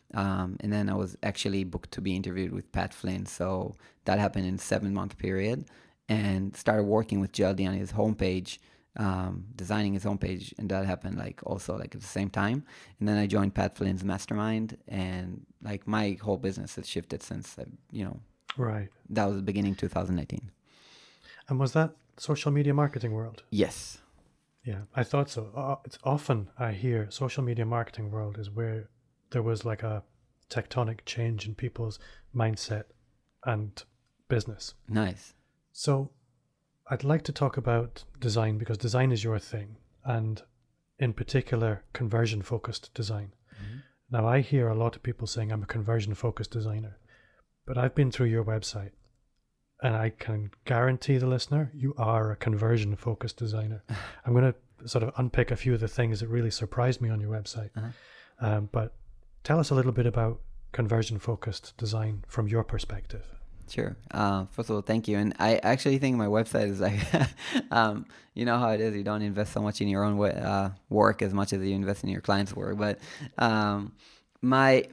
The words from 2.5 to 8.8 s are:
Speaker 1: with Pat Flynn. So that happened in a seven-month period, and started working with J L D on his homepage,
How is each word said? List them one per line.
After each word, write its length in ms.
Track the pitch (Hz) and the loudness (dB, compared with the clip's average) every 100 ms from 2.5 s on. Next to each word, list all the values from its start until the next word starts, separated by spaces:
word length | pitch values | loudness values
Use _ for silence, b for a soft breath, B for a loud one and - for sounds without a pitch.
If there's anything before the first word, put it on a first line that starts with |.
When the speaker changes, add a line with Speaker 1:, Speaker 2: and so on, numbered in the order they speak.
Speaker 1:
with 180 | 95 - | -4 -4
Pat 240 | - 95 | -4 -4
Flynn. 320 | - 95 92 98 | -4 -6 -4 -6
So 480 | - 90 95 95 - b b | -4 -2 -2 -4 -10 b b
that 140 | - 101 | 0 2
happened 260 | 104 104 92 | 2 0 -2
in 80 | |
a 40 | 95 | -4
seven-month 600 | - 101 101 98 98 - | -2 -2 0 -2 -4 -6
period, 460 | 95 95 101 127 - b b b - | -4 0 -2 -2 -6 b b b -2
and 480 | 110 101 95 98 - | 0 2 0 -2 -2
started 280 | - 110 | 2 2
working 340 | 101 110 110 101 | 4 2 2 0
with 120 | 98 | 0
J 120 | - | 2
L 100 | 95 | 2
D 120 | 95 95 | 2 0
on 80 | |
his 180 | 95 95 | -2 -2
homepage, 640 | 104 107 107 98 92 90 - b b | 0 2 2 0 0 -4 -10 b b